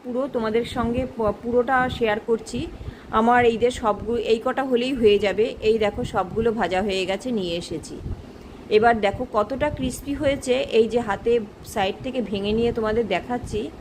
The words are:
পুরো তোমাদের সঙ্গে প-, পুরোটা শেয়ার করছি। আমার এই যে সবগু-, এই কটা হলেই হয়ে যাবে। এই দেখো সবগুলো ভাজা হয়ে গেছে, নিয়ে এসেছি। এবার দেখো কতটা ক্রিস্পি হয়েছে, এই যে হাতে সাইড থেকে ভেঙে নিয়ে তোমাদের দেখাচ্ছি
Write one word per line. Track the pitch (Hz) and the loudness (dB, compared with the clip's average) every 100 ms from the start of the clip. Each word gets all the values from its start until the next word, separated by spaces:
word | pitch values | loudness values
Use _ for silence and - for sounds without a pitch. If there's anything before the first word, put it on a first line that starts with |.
পুরো | 247 247 277 | -6 -4 -2
তোমাদের | 247 220 226 240 | -2 0 0 -2
সঙ্গে | 262 233 240 254 226 | -2 -2 -2 -4 -2
প-, | 214 202 | -2 -2
পুরোটা | 233 240 247 262 254 | 0 2 4 2 2
শেয়ার | - 226 208 | 0 0 0
করছি। | 214 220 - 240 330 - - - - | 0 -2 -2 -8 -8 -10 -14 -14 -2
আমার | 220 226 247 240 | 2 4 6 6
এই | 226 | 4
যে | 240 | 2
সবগু-, | 247 220 202 202 240 | 2 -2 -2 -2 -2
এই | - 226 254 | 2 0 2
কটা | - | -2
হলেই | 269 240 254 | 2 2 2
হয়ে | 269 220 202 | 4 6 6
যাবে। | 202 185 240 - | 4 2 0 0
এই | 220 220 | 2 2
দেখো | 208 208 | 0 -2
সবগুলো | 247 208 180 196 226 | -2 -2 -2 0 0
ভাজা | 220 180 185 | 0 0 0
হয়ে | 208 190 185 | 0 0 -2
গেছে, | 196 254 | -2 -2
নিয়ে | 226 180 170 | -2 -2 -4
এসেছি। | - 160 - 139 - - - - - - - | -6 -8 -10 -10 -8 -10 -12 -18 -18 -16 2
এবার | 214 233 226 | 4 6 4
দেখো | 202 202 254 | 2 -2 -2
কতটা | 214 208 262 294 | 0 0 -2 -2
ক্রিস্পি | 294 262 - 285 | -2 -6 -6 -6
হয়েছে, | 277 285 277 254 | -2 0 0 0
এই | 254 277 208 226 | 0 2 4 4
যে | 233 | 0
হাতে | 226 202 233 240 214 - - | -2 -2 0 0 0 -12 -8
সাইড | - 196 208 | -2 -2 -2
থেকে | 262 254 | -6 -4
ভেঙে | 202 202 202 | -4 -4 0
নিয়ে | 220 233 | 0 0
তোমাদের | 233 220 220 214 | 0 0 0 0
দেখাচ্ছি | 175 - 247 - 214 285 - | -2 -2 -6 -4 -6 -6 -10